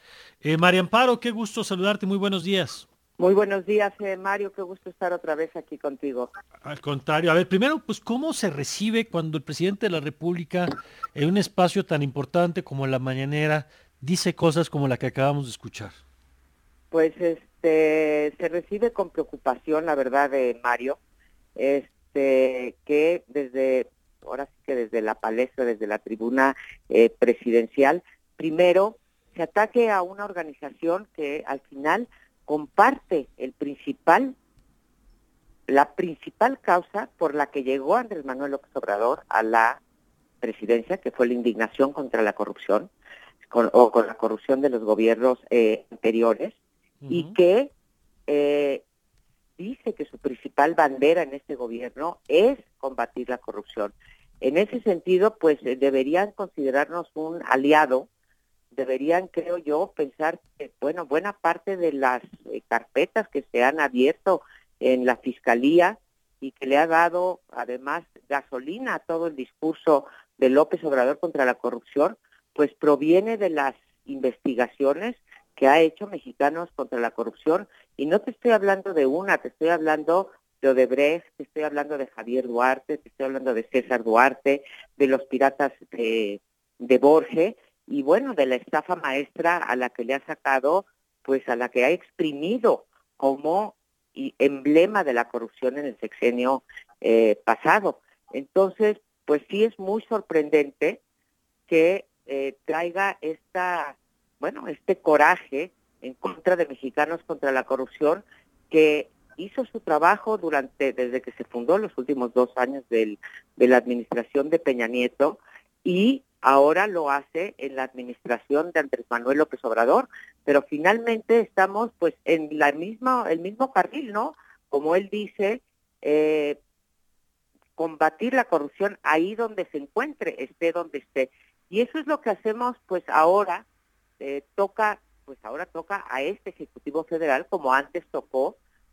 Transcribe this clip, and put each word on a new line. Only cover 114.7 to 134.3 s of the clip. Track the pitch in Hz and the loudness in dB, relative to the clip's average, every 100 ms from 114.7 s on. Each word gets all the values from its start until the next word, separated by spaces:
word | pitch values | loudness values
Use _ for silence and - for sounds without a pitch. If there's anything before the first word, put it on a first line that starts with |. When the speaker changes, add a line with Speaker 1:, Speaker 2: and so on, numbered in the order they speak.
| 123 113 | -2 -2
Speaker 2:
Nieto, | 123 123 - 147 - _ - _ _ | -2 -4 0 0 0 _ -20 _ _
y | 185 180 226 269 - _ | -2 2 2 0 -6 _
ahora | 131 139 147 165 208 | 4 6 6 4 0
lo | 175 143 | -2 -2
hace | 143 - 160 202 - | -4 -4 -8 -8 -8
en | 135 131 | -10 -8
la | |
administración | 131 127 123 120 - 117 - 143 170 | -10 -10 -14 -14 -6 -6 -2 -2 0
de | 160 | -4
Andrés | 143 117 - | -4 -6 -4
Manuel | 120 120 143 | -4 0 0
López | 156 127 | 0 -2
Obrador, | 120 113 120 208 254 - - _ | -4 0 4 2 0 -10 -20 _
pero | - 139 | 0 2
finalmente | - 151 175 226 233 220 - 226 | 2 0 2 2 0 -4 2 2
estamos, | 202 - 190 202 233 - | 2 0 0 0 -6 -4
pues, | 165 - | -4 -4
en | - 165 151 151 | -2 -2 -2 0
la | 143 | 0
misma, | 147 190 220 254 254 202 | 0 -8 -6 -2 -2 -2
el | 165 | -4
mismo | 180 214 262 | -6 -4 -2
carril, | - - 285 247 | 0 -2 -6 -8
¿no? | 208 285 - _ _ _ | -6 -6 -8 _ _ _
Como | 143 151 185 | -4 0 0
él | 196 | -2
dice, | 214 202 - 196 247 - _ _ _ | -8 -8 -4 -4 -4 -12 _ _ _
eh, | 147 151 156 156 147 143 _ _ _ _ _ _ _ _ _ _ _ | -2 0 2 0 -2 -6 _ _ _ _ _ _ _ _ _ _ _
combatir | - 165 151 156 - 233 | -8 -8 0 -2 0 -2
la | 262 | -2
corrupción | - 156 143 - 202 - | 0 -2 -2 -4 -6 -2
ahí | 151 160 185 | 0 0 0
donde | 220 226 208 170 | -4 -6 -6 -8
se | 147 | -10
encuentre, | 143 226 294 - - - | -6 -6 -6 -6 -10 -8
esté | 131 _ 170 | -12 _ -4
donde | 170 165 143 | -2 -6 -12
esté. | - 139 127 _ _ _ _ | -8 -4 -4 _ _ _ _
Y | 196 | -2
eso | 247 311 | -2 -4
es | 285 | -4
lo | 294 | -4
que | 233 | -2
hacemos, | 185 220 220 247 240 _ | -4 -4 -4 -6 -6 _
pues, | 180 - | -6 0
ahora, | 156 160 196 190 180 - _ _ _ _ _ | 4 4 4 0 -6 -10 _ _ _ _ _
eh, | 139 | -10